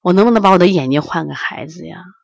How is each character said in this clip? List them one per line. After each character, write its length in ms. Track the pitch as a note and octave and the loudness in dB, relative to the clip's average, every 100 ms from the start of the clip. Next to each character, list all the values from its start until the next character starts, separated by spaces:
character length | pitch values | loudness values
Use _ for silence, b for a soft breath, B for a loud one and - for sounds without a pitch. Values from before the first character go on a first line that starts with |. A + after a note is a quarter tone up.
我 120 | F3 | 2
能 120 | F#3 A3+ | 2 4
不 60 | |
能 100 | A3+ | 4
把 80 | G3 | 4
我 80 | F#3 | 4
的 80 | F3+ | 4
眼 240 | F#3 C3 | 2 0
睛 140 | C#3+ | -2
换 240 | D3 E3+ D3 | -2 -6 -6
个 80 | C#3 | -10
孩 320 | - - D3+ | -10 -10 -16
子 180 | E3+ D#3+ | -16 -18
呀？ 180 | F3 F3+ _ | -18 -20 _